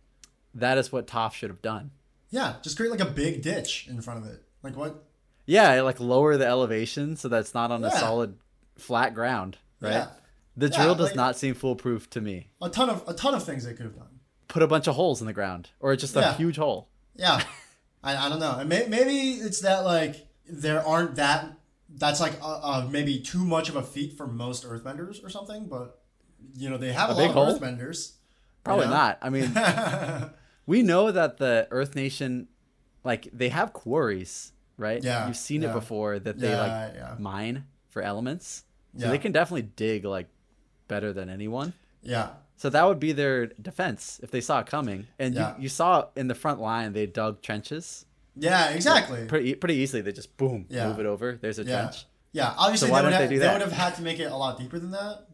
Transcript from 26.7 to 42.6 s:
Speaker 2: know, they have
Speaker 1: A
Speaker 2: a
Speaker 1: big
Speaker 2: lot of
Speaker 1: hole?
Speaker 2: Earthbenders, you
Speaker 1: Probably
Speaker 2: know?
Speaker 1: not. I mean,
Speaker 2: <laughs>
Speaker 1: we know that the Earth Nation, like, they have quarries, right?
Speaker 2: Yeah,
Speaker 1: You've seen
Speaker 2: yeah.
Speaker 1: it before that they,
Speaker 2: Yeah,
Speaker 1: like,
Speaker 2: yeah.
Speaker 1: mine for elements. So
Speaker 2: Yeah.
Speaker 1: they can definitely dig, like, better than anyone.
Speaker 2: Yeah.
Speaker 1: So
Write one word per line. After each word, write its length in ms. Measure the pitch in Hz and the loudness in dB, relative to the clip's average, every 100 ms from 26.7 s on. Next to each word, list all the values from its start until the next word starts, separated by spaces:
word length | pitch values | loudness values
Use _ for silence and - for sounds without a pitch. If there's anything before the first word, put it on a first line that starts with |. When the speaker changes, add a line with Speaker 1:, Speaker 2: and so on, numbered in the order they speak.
Speaker 2:
know, 60 | 131 | -6
they 160 | 131 | -4
have 180 | 127 214 | 0 2
Speaker 1:
A 20 | |
Speaker 2:
a 40 | 120 | 4
Speaker 1:
big 120 | 165 | 4
Speaker 2:
lot 20 | |
of 40 | |
Speaker 1:
hole? 240 | 139 147 - | 6 4 4
Speaker 2:
Earthbenders, 520 | 131 123 127 175 - | -2 -6 -10 -10 -12
you 20 | _ _ _ _ _ | _ _ _ _ _
Speaker 1:
Probably 220 | - 196 127 | 0 2 4
Speaker 2:
know? 60 | |
Speaker 1:
not. 260 | 147 120 - | 4 4 2
I 80 | 127 | -2
mean, 220 | 135 - | 0 0
Speaker 2:
<laughs> 760 | 220 202 226 220 143 - 135 110 - _ _ - | 2 2 2 0 -2 -4 -6 -8 -12 _ _ 2
Speaker 1:
we 160 | 214 | 4
know 280 | 214 175 214 | 6 6 4
that 280 | 185 156 - | 4 2 2
the 300 | 135 113 110 | 2 4 2
Earth 240 | 127 139 | 0 -2
Nation, 540 | 143 135 - 135 123 - _ _ _ _ _ | -2 -4 -2 -4 -4 -6 _ _ _ _ _
like, 240 | 127 123 - | -2 -2 -4
they 160 | 120 123 | -2 0
have 220 | 147 220 | 0 -2
quarries, 800 | - 113 147 120 95 92 - - _ _ - | -4 -2 0 2 -2 -6 -12 -16 _ _ -8
right? 260 | 107 120 | -4 -2
Speaker 2:
Yeah, 240 | 127 120 110 | -2 -2 -2
Speaker 1:
You've 100 | 117 | -6
seen 260 | - 147 | -4 -2
Speaker 2:
yeah. 80 | 117 | -2
Speaker 1:
it 20 | |
before 440 | 113 113 107 107 101 | -4 -4 -4 -2 -4
that 200 | 110 107 | -6 -4
they, 120 | 120 | -2
Speaker 2:
Yeah, 100 | 101 107 110 110 | 0 0 -4 -8
Speaker 1:
like, 80 | |
Speaker 2:
yeah. 200 | - 120 120 | -10 -12 -10
Speaker 1:
mine 460 | 98 98 110 135 139 _ _ | -8 -6 -6 -6 -10 _ _
for 100 | 107 | -6
elements. 640 | 98 101 123 170 - - _ _ _ - | -4 -4 -6 -8 -10 -16 _ _ _ -4
So 80 | 120 | 0
Speaker 2:
Yeah. 40 | |
Speaker 1:
they 80 | 139 | 0
can 140 | 214 | 2
definitely 300 | 156 170 165 107 - | 2 2 -2 -6 -4
dig, 280 | 110 107 | -2 -2
like, 240 | 98 95 85 _ _ _ _ _ - | -2 -6 -8 _ _ _ _ _ -8
better 260 | 104 104 | -4 -4
than 160 | 98 92 | -6 -8
anyone. 460 | 95 107 120 156 - _ _ | -8 -6 -6 -6 -10 _ _
Speaker 2:
Yeah. 280 | 120 117 107 - _ | -6 -4 -4 -8 _
Speaker 1:
So 140 | - | -6